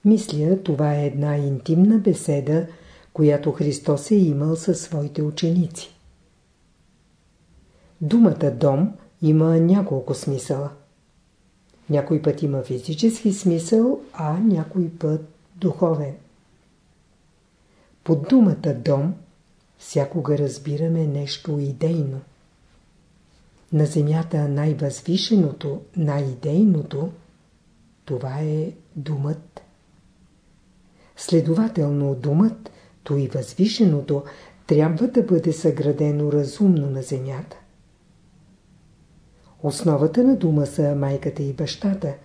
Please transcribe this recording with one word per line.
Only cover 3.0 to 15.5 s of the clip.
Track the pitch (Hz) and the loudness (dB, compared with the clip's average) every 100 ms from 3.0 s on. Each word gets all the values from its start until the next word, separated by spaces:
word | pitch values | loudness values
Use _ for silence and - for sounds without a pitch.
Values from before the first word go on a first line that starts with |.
| _ | _
която | - 151 143 151 | 2 2 4 -2
Христос | - 147 - - 147 - | -2 -2 -2 -2 -2 2
е | 208 | 4
имал | 175 139 151 165 | 4 2 -2 -2
със | 190 170 | -2 -4
своите | - 156 143 151 | -4 -6 -6 -4
ученици. | 151 151 165 175 165 - - _ _ _ _ _ _ _ _ _ _ _ _ _ _ _ _ _ _ _ _ _ | -4 -2 0 0 0 -6 -18 _ _ _ _ _ _ _ _ _ _ _ _ _ _ _ _ _ _ _ _ _
Думата | 151 233 214 151 143 | 0 6 6 4 -2
дом | 120 151 135 202 - - _ | 2 2 2 0 -4 -20 _
има | 160 156 160 165 | 2 4 4 4
няколко | 165 196 196 135 127 | 4 2 2 -4 -4
смисъла. | 135 - 135 - 139 143 - _ _ _ _ _ _ _ _ _ _ - | -6 -4 -6 -4 -6 -6 -12 _ _ _ _ _ _ _ _ _ _ -2
Някой | 147 143 156 | -2 0 0
път | 151 147 | 0 -2
има | 147 135 | -2 -4
физически | - 127 - 156 226 226 214 | -4 -8 -6 0 0 2 -2
смисъл, | 190 190 165 165 220 240 - - | 0 0 0 2 2 2 0 -8
а | - 156 165 | -6 -4 2
някой | 220 170 156 190 165 - | 2 2 0 -2 -4 -2
път | 156 156 156 _ _ | -2 -2 -6 _ _